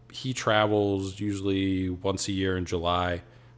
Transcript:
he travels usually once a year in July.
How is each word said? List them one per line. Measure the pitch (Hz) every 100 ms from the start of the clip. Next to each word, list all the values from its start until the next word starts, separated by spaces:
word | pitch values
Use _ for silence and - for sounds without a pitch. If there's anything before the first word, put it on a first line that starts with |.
| -
he | - 131
travels | 123 120 107 107 104 101 98 95 95
usually | 104 98 98 98 95 92 92
once | 90 98 95 -
a |
year | 95 95 92
in | 85
July. | 90 85 87 90 87 - - -